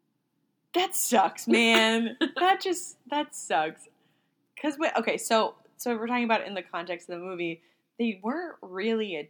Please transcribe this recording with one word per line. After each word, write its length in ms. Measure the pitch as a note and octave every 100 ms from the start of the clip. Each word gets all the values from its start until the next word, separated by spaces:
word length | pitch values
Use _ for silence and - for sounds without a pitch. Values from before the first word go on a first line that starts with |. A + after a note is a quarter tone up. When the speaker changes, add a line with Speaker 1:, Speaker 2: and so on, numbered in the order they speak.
| _ _ _ _ _ _ _
Speaker 1:
that 220 | F4 F#4+ -
sucks, 520 | - G#3+ F#3+ - -
man. 720 | A3+ A3+ A3+ A3 A3+ A3+ A#3+ E4
Speaker 2:
<laughs> 140 | -
Speaker 1:
That 220 | F#4 F#4+
just, 360 | F#4+ F4 - - -
that 240 | D4 D4 -
sucks. 520 | - F3 D#3 D#3+ - _ _ _ _ _ _ -
'Cause 160 | D4 C#4
wait, 140 | D#4+ -
okay, 200 | A3+ -
so, 380 | - A3+ G3 - _ _
so 180 | B3 A3+
we're 100 | A#3
talking 160 | B3 A#3
about 160 | A3
it 60 | F#3+
in 60 |
the 80 | F#3+
context 460 | F3+ F3 F3 F3 -
of 100 | F3
the 60 | F#3
movie. 360 | F3+ E3+ E3 _ _ _ -
They 220 | A#3 F#3
weren't 360 | G#3+ D#4 E4+ -
really 540 | F#3+ F#3 A3 A3+ G#3+
a 140 | D#3+